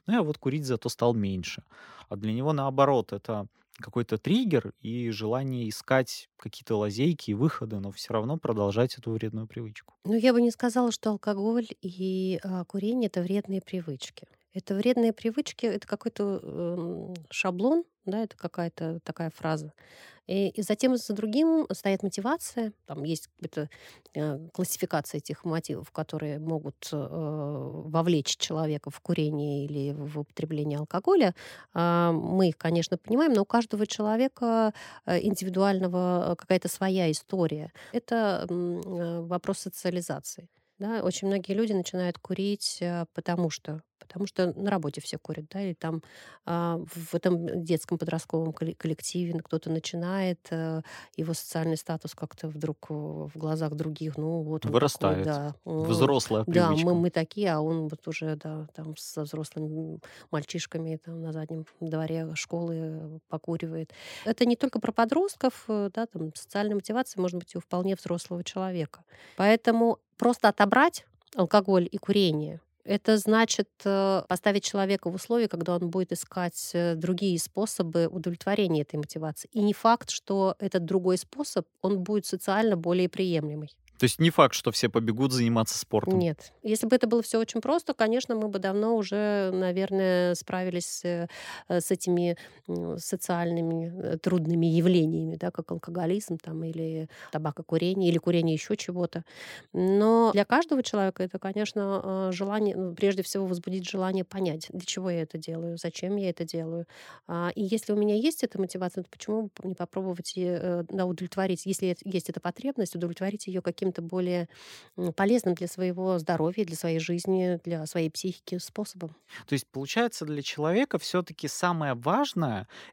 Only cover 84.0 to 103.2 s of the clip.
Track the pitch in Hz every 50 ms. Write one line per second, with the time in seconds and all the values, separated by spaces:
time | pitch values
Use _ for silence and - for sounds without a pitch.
84 | - 123 - - 156 165 156 - 151 123 - - - 123 110 - - 117 - 117
85 | 113 110 110 113 135 135 127 127 120 117 117 113 110 - - - - - - 107
86 | - 185 190 185 175 170 151 - - - - _ - 220 214 220 - 226 254 254
87 | - 226 226 233 214 - - 226 226 220 - 226 - - 294 339 - - 277 -
88 | 226 214 226 254 254 - 240 220 214 214 196 196 185 196 190 208 214 226 233 220
89 | 202 180 202 202 208 208 208 202 196 185 185 185 185 185 175 190 190 196 202 190
90 | 190 185 180 180 180 180 175 - - - - 185 185 185 175 175 170 - - -
91 | - 180 175 170 170 170 - - - - - - - - 175 175 165 - 190 175
92 | - 185 180 175 175 175 170 - - - - - _ - 175 175 175 170 165 175
93 | - - - 175 - - 180 170 170 170 170 170 165 165 165 165 165 170 170 185
94 | - - - 165 - 180 175 180 156 156 170 165 165 170 160 170 165 185 185 175
95 | 160 156 165 160 160 160 165 160 - 180 - - 160 - 175 170 - - 170 180
96 | 170 165 180 208 214 - 170 165 - 165 160 160 165 165 165 165 160 160 160 160
97 | 160 160 - - - - - 151 156 151 147 - 160 - 165 165 170 180 190 196
98 | 185 175 170 165 - 175 170 170 165 165 160 147 - - 208 - - - 175 180
99 | 175 170 - 175 170 - - - - - - - - _ - 180 180 185 196 202
100 | 214 220 226 233 233 226 196 202 202 - 240 277 339 330 311 262 247 - - 208
101 | 196 190 185 - 185 180 - 190 - 190 190 202 214 208 - 214 202 196 196 190
102 | - 190 190 190 190 185 185 175 196 196 208 214 214 202 - - 190 180 175 -
103 | - 202 196 185